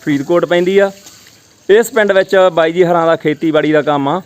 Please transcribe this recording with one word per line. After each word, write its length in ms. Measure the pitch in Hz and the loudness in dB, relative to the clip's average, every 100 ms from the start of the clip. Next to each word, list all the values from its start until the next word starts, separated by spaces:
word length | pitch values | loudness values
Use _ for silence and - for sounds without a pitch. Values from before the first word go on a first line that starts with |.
ਫਰੀਦਕੋਟ 420 | - 143 139 175 | -4 -6 -2 -2
ਪੈਂਦੀ 340 | 165 175 180 196 | 0 -2 0 0
ਆ। 120 | 196 190 - - - _ _ _ _ | 0 -4 -20 -20 -20 _ _ _ _
ਇਸ 240 | 202 233 | 2 2
ਪਿੰਡ 200 | 262 202 | -2 0
ਵਿੱਚ 240 | 190 185 196 185 | 0 2 2 2
ਬਾਈ 200 | 165 160 | 2 -2
ਜੀ 120 | 170 | 0
ਹਰਾਂ 220 | 170 175 165 | 0 2 0
ਦਾ 100 | 160 | -2
ਖੇਤੀਬਾੜੀ 560 | 160 151 170 151 151 | -2 -4 -2 0 0
ਦਾ 100 | 151 | 0
ਕੰਮ 260 | 143 147 139 | 0 -2 -2
ਆ 120 | 170 | -6